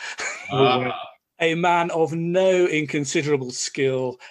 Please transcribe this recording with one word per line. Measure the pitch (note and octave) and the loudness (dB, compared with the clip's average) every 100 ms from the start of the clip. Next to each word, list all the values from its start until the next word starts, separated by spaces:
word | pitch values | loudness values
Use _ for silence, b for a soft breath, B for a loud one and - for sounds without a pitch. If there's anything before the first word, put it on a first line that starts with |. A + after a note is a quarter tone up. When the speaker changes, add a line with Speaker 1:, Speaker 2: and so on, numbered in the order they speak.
| - - | -14 -10
Speaker 1:
<laughs> | - - - | -10 -10 -4
Speaker 2:
Ah. | C#3 C3 B2+ B2+ A#2+ - - _ - | 4 4 4 0 -6 -10 -18 _ -2
Speaker 1:
a | E3 | 0
man | E3 F3 F3 E3+ | 2 2 2 2
of | E3 D#3+ | 0 0
no | E3 E3+ F3+ F#3+ F#3 F3 | -2 -2 2 4 4 4
inconsiderable | D#3 D3+ D3+ C#3+ F3 D3 D3 B2+ | 2 -2 -4 -2 -2 0 0 -2
skill | B2+ - - C3+ C3 B2+ B2 B | -8 -8 -2 0 0 -2 -6 B